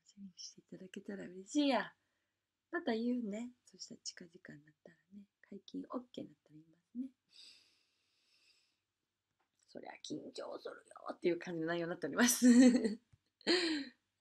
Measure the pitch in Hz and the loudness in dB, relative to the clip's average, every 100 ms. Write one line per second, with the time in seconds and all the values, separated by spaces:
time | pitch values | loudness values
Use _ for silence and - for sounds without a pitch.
0 | _ - 196 - - - - 170 185 - | _ -18 -18 -16 -18 -18 -18 -16 -14 -14
1 | 196 196 180 185 196 294 285 233 185 - | -10 -10 -10 -14 -4 2 4 2 0 -10
2 | _ _ _ _ _ _ _ 349 339 220 | _ _ _ _ _ _ _ -6 -2 0
3 | 240 247 220 208 240 247 _ 185 - - | 0 -2 -4 -6 -8 -14 _ -18 -16 -14
4 | - - 175 180 - 151 151 151 - 170 | -14 -14 -16 -20 -18 -18 -20 _ -20 _
5 | _ 196 202 _ - 202 - 277 277 262 | _ -20 -20 _ -18 -16 -10 -10 -6 -8
6 | 247 - - - _ 151 160 165 _ 233 | -8 -12 -12 -14 _ -20 -20 _ _ -10
7 | 262 _ _ - - - _ _ _ _ | -10 _ _ -20 -20 -20 _ _ _ _
8 | _ _ _ _ _ _ _ _ _ _ | _ _ _ _ _ _ _ _ _ _
9 | _ _ _ _ _ _ _ - - - | _ _ _ _ _ _ _ -18 -16 -16
10 | - 147 - - - - - - - - | -12 -12 -12 -12 -10 -10 -12 -16 -18 -16
11 | - - - 170 185 170 160 170 170 180 | -12 -2 0 0 -4 -6 -4 -2 -4 -4
12 | 156 156 240 - 247 240 262 247 220 - | -4 2 4 6 8 10 10 8 2 -4
13 | _ _ _ _ - 349 339 302 262 - | _ _ _ _ 0 2 2 -2 -6 -14
14 | _ _ | _ _